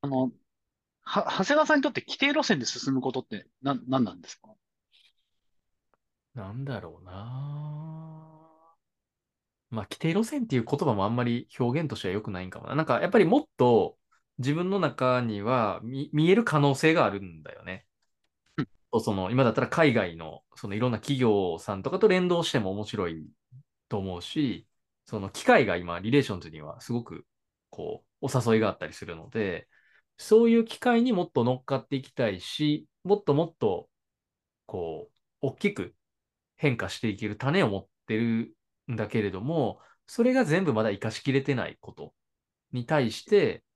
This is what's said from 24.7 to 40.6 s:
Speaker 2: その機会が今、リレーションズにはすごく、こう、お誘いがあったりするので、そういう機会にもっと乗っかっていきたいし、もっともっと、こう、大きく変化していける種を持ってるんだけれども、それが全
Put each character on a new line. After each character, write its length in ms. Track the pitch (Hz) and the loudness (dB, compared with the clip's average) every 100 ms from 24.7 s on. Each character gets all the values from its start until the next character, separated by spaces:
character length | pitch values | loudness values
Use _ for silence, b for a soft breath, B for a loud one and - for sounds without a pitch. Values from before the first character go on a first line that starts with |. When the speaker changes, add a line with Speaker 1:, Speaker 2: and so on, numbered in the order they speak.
| _ _ _ - | _ _ _ -12
Speaker 2:
そ 120 | 110 | -8
の 100 | 98 | -8
機 140 | - | -4
会 200 | - 233 | 4 4
が 120 | 110 87 | 4 0
今、 220 | 87 85 | -4 -6
リ 100 | 101 | 2
レ 80 | 139 | 2
ー 20 | |
シ 100 | 135 | 2
ョ 40 | 95 | -6
ン 40 | |
ズ 100 | 82 | -10
に 100 | 80 | -14
は 200 | 76 - | -14 -16
す 100 | - | -8
ご 100 | 120 | -8
く、 220 | 120 78 - _ _ _ _ | -6 -16 -16 _ _ _ _
こ 340 | - 82 - _ _ | -12 -10 -10 _ _
う、 60 | 135 | -2
お 260 | 127 117 | 0 4
誘 60 | 110 | 4
い 20 | |
が 80 | 110 | 2
あ 40 | |
っ 60 | - | -2
た 80 | 82 | -10
り 60 | |
す 140 | - 85 | -12 -14
る 100 | 82 | -14
の 140 | 80 | -10
で、 380 | 113 98 85 - b b b _ _ | -6 -4 -6 -12 b b b _ _
そ 260 | - 214 | 4 6
う 60 | 233 | 8
い 60 | 233 | 4
う 80 | 226 | 2
機 120 | - | -2
会 240 | 247 233 | 0 2
に 120 | 247 | 2
も 100 | 196 | 0
っ 80 | 175 | 0
と 120 | - | 0
乗 120 | 120 131 | 0 0
っ 80 | |
か 120 | - 135 | -2 -6
っ 120 | - | -4
て 80 | 139 | -8
い 60 | |
き 100 | 131 | -8
た 160 | - 117 | -4 -2
い 120 | 92 | -2
し、 460 | - - 151 147 - _ | -8 -2 0 0 -4 _
も 120 | 180 202 | 0 0
っ 80 | |
と 80 | - | 2
も 140 | 143 165 | 2 0
っ 80 | _ | _
と、 320 | 110 87 - _ _ _ _ _ _ _ - | -2 -2 -8 _ _ _ _ _ _ _ -12
こ 420 | 98 82 80 - | -8 -6 -8 -12
う、 20 | _ _ _ | _ _ _
大 140 | 135 - | -8 -2
き 160 | 202 | -2
く 200 | - 90 _ _ _ _ _ _ _ | -2 -10 _ _ _ _ _ _ _
変 200 | 151 117 | -2 0
化 140 | 92 | -4
し 100 | - | -4
て 80 | 117 | -6
い 80 | 98 | -4
け 100 | 107 | -6
る 100 | 104 | -4
種 260 | 131 175 | 0 2
を 60 | 139 | 2
持 80 | 98 | 0
っ 60 | 92 _ _ | -8 _ _
て 100 | 110 | -2
る 380 | 117 113 - _ _ _ - | 0 0 -4 _ _ _ -10
ん 60 | 113 | -6
だ 120 | 104 | -2
け 140 | 117 | -2
れ 80 | 101 | -2
ど 100 | 92 | -4
も、 400 | 120 165 113 - b b _ | -4 -2 -2 -4 b b _
そ 160 | - | 0
れ 120 | 233 | 2
が 100 | 254 | 4
全 200 | 196 165 | 4 2